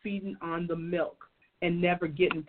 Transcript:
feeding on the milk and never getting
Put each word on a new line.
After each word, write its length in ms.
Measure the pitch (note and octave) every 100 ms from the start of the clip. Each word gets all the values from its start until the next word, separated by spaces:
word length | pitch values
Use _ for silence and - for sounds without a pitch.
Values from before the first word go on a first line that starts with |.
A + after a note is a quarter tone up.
feeding 340 | G#3 G3+ F#3+ F#3+
on 260 | E3 E3 F3
the 80 | E3
milk 480 | E3+ F3 - - - _ _ -
and 180 | F3 E3+
never 260 | F3 F3+ E3+
getting 400 | C#3+ F3+ E3